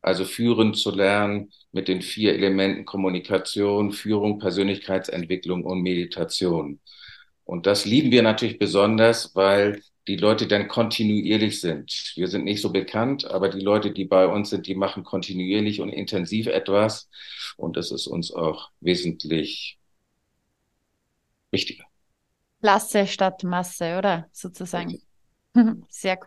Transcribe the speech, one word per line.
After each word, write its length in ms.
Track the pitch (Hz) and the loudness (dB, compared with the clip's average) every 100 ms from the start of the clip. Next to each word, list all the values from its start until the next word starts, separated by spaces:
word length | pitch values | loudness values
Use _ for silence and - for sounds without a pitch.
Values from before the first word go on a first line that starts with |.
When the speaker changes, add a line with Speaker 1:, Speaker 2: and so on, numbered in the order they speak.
Speaker 1:
also 240 | 85 92 | 0 0
führen 480 | 95 - 117 110 110 | -2 0 0 4 2
zu 180 | 104 107 | 2 -2
lernen 600 | 92 98 101 104 104 101 _ _ | 2 2 4 2 -2 -6 _ _
mit 140 | 95 95 | -6 -2
den 120 | 92 | -4
vier 320 | - - 104 | -4 0 2
Elementen 540 | 82 98 95 98 - - | 4 2 2 2 -2 -6
Kommunikation, 1040 | 101 95 92 - 95 - - 101 101 104 | -2 -2 -2 0 -2 0 0 2 2 0
Führung, 460 | 101 101 104 104 104 | -4 -2 0 2 0
Persönlichkeitsentwicklung 1300 | 101 90 98 95 - 95 - - 85 92 82 90 | -2 0 0 0 -2 -4 -2 -6 -4 -4 -2 -4
und 180 | 87 92 | -2 -2
Meditation. 1000 | 90 87 85 - 80 - 92 82 73 71 _ - - - _ _ | 0 -2 -4 -4 -4 -2 0 0 -4 -10 _ -20 -20 -20 _ _
Und 220 | - 87 90 | -10 -2 2
das 180 | 101 | 2
lieben 260 | 101 123 131 | 4 4 6
wir 120 | 123 | 6
natürlich 360 | 113 107 117 107 | 6 2 -2 -2
besonders, 760 | 101 95 104 110 113 113 - 95 | 0 4 4 6 4 4 -2 2
weil 460 | 98 101 101 101 _ _ - | 4 6 2 0 _ _ -6
die 100 | 95 | 0
Leute 300 | 104 107 98 | 2 2 2
dann 220 | 104 101 | 0 0
kontinuierlich 920 | - 110 - 107 107 85 107 107 - | 0 0 2 2 2 2 2 2 0
sind. 520 | 87 76 - - - - | -4 -4 -6 -10 -8 -6
Wir 100 | 85 | -4
sind 160 | 95 | -2
nicht 180 | - 101 | -2 -2
so 100 | 98 | 0
bekannt, 540 | 90 95 107 120 139 - | -2 -2 -2 -2 -2 -4
aber 240 | 95 95 | 0 0
die 100 | 95 | 0
Leute, 300 | 98 104 101 | 2 2 2
die 160 | 98 92 | -4 2
bei 200 | 95 92 | 6 6
uns 220 | 104 104 | 2 -2
sind, 180 | 98 90 | -4 -4
die 80 | 95 | -2
machen 280 | 98 - | -2 -4
kontinuierlich 800 | 87 95 92 92 92 104 107 101 | -6 -6 -4 -6 0 0 0 -2
und 80 | 90 | -6
intensiv 560 | - 95 101 87 110 113 | -6 -4 -4 -2 -2 0
etwas. 640 | 107 - 98 110 110 - - - - - - | -2 2 2 2 0 -14 -20 -18 -14 -14 -8
Und 180 | - - | -6 -4
das 140 | - | -6
ist 160 | - - | -6 -6
uns 260 | 87 82 | -6 -6
auch 380 | 85 82 76 - _ | -2 -2 -4 -12 _
wesentlich 920 | 85 90 87 80 78 80 76 - - - _ _ _ _ _ _ _ _ _ _ _ _ _ _ _ _ _ | -2 0 -2 -6 -2 -2 -2 -8 -12 -16 _ _ _ _ _ _ _ _ _ _ _ _ _ _ _ _ _
wichtiger. 340 | 104 - - - _ _ _ _ _ _ _ | -4 -4 -10 -18 _ _ _ _ _ _ _
Speaker 2:
Klasse 460 | 214 202 - 214 196 | 2 2 2 0 0
statt 360 | - 190 185 | 0 -2 -2
Masse, 520 | 180 180 180 - 170 180 | -4 -4 -6 -6 -4 -2
oder? 280 | 196 170 160 | 0 -2 -6
Sozusagen. 680 | - 185 - 180 180 175 175 _ _ _ _ _ | -14 -16 -12 -8 -8 -8 -12 _ _ _ _ _
Speaker 1:
Richtig. 300 | 240 220 226 - | 4 6 2 -12
Speaker 2:
<laughs> 20 | |
Sehr 300 | - 190 185 | -6 -2 -2